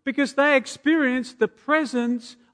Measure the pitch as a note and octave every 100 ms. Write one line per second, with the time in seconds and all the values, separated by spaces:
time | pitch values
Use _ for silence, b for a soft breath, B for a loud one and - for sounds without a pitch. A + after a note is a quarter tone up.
0 | - B3+ C4 - C#4+ C#4 G#3+ - D4 D#4+
1 | C4 B3+ A#3+ - G#3+ _ - D#4 C4+ B3
2 | A#3+ A#3+ - - b